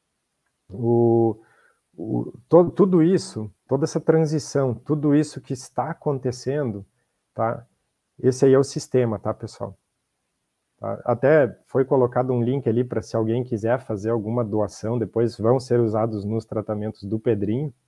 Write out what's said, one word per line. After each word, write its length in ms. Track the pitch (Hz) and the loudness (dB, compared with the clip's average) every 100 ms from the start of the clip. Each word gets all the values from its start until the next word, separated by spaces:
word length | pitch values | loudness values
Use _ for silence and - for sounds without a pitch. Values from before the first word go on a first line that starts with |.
| _ _ _ _ _ _ - | _ _ _ _ _ _ -16
O, 720 | 98 117 117 117 117 113 107 _ _ _ _ _ - | -4 2 4 4 4 2 -2 _ _ _ _ _ -14
o, 380 | 107 120 - - - | -6 -6 -6 -12 4
to-, 200 | 165 175 | 4 6
tudo 320 | - 190 180 | 4 4 4
isso, 480 | 160 190 - 113 104 _ - | 4 2 -2 -10 -10 _ -4
toda 180 | 135 | -2
essa 140 | 151 165 | -2 -2
transição, 760 | 160 160 156 156 - 143 131 | 2 2 2 -2 -2 -2 -2
tudo 400 | 120 - 151 147 | -2 -4 -2 2
isso 260 | 147 151 - | 2 0 -6
que 140 | - | -12
está 360 | 127 - - 131 | -12 -10 -6 -6
acontecendo, 920 | 165 151 135 131 123 131 147 131 101 104 _ _ _ _ | -6 -6 -4 -4 -6 -4 -4 -4 -6 -12 _ _ _ _
tá? 320 | - 113 120 - _ _ _ _ - | -4 -4 -4 -12 _ _ _ _ -2
Esse 240 | 127 127 | 0 4
aí 80 | 139 | 6
é 60 | 131 | 6
o 40 | |
sistema, 560 | 139 151 - 131 117 104 | 2 -4 -2 0 0 -2
tá, 140 | 107 | -6
pessoal? 420 | - 113 - 110 98 _ _ _ _ _ _ _ _ _ _ | -8 -10 -12 -12 -14 _ _ _ _ _ _ _ _ _ _
Tá? 220 | 107 104 | -8 -6
Até 540 | - 110 135 156 127 - _ | -2 2 4 4 4 -2 _
foi 180 | 131 131 | -2 2
colocado 460 | 139 120 127 131 | 2 2 0 0
um 100 | 123 | 0
link 260 | 117 139 123 | 0 0 0
ali 160 | 113 | 0
pra 160 | 123 110 | -2 -4
se 160 | - 113 | -4 -2
alguém 260 | 110 120 | -2 -2
quiser 380 | 123 110 110 127 | -2 -2 -2 -2
fazer 300 | - 104 107 | -4 -6 -2
alguma 340 | 117 104 123 | -4 -2 -4
doação, 540 | 110 107 104 - 110 120 | -2 -2 -2 -4 -6 -4
depois 400 | 101 113 117 - | -2 -2 -2 0
vão 200 | 107 131 | 0 0
ser 220 | 127 120 | 2 0
usados 440 | 117 110 113 107 | 0 0 -2 -4
nos 200 | 101 110 | -4 -6
tratamentos 580 | - 113 101 107 107 - | -6 -6 -6 -6 -6 -8
do 160 | 101 110 | -6 -4
Pedrinho, 540 | 123 107 101 120 151 - | -2 -2 -2 -4 -6 -10